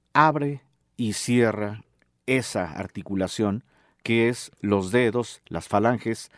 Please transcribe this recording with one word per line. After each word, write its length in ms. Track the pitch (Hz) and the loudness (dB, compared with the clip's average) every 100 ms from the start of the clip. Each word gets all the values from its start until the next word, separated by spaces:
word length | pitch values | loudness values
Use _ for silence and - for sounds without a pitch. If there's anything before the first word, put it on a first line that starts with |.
| _ | _
abre 480 | 143 156 151 143 139 _ _ _ - | 4 4 4 -4 -6 _ _ _ -6
y 180 | 117 | -4
cierra 680 | 101 - 120 117 104 104 107 - _ _ _ - | -4 0 4 4 2 -6 -8 -18 _ _ _ -2
esa 460 | 131 117 107 90 | -2 0 -4 -4
articulación 920 | 76 95 - 90 98 92 - 104 104 - _ _ _ | -6 -10 -10 -6 -4 -4 0 -2 -2 -8 _ _ _
que 280 | - 117 117 | -2 2 2
es 220 | 120 - _ | 0 -10 _
los 300 | 104 101 92 | 0 0 2
dedos, 500 | 117 123 117 117 - _ | 2 2 0 -4 -10 _
las 220 | 82 - | -10 0
falanges, 640 | 101 113 120 113 113 - | 2 2 0 -2 -6 -8